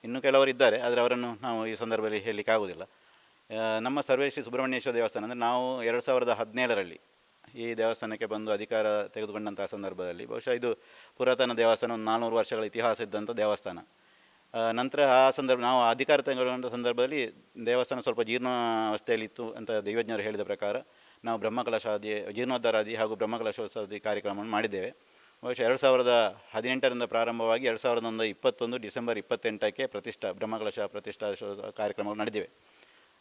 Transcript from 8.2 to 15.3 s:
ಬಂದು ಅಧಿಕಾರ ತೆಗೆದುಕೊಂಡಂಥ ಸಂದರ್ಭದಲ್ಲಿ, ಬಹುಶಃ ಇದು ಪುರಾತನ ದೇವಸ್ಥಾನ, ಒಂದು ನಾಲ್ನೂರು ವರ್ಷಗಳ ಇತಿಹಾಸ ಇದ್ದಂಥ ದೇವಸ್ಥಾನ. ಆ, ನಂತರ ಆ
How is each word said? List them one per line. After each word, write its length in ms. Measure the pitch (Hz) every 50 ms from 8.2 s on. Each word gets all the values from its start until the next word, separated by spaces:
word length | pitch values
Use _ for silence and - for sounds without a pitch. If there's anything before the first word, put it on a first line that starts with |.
| 113
ಬಂದು 260 | 104 107 107 107 110
ಅಧಿಕಾರ 540 | 104 101 110 - 117 110 107 107 107 104 101
ತೆಗೆದುಕೊಂಡಂಥ 540 | 98 - 113 107 104 104 107 107 104 101 101
ಸಂದರ್ಭದಲ್ಲಿ, 680 | 98 92 - 101 101 95 95 92 92 90 85 87 113
ಬಹುಶಃ 240 | 117 117 120 - 131
ಇದು 240 | 123 120 123 120 110 - - - - - - - _
ಪುರಾತನ 360 | - 127 127 127 123 131 123 120
ದೇವಸ್ಥಾನ, 340 | 113 117 117 113 - 120 117
ಒಂದು 140 | 117 110 110
ನಾಲ್ನೂರು 320 | 110 110 117 117 117 117
ವರ್ಷಗಳ 280 | 113 104 - 123 110 110
ಇತಿಹಾಸ 360 | 104 - 113 117 117 110 107
ಇದ್ದಂಥ 300 | 117 101 104 104 104 104
ದೇವಸ್ಥಾನ. 480 | 120 117 107 107 104 - - 98 87 85 82 _ _ _ _ _ _ _ _ _ _ _ _ _ -
ಆ, 160 | 113 113 113
ನಂತರ 340 | 113 120 123 135 - 147 143
ಆ 260 | 135 127 131 131 135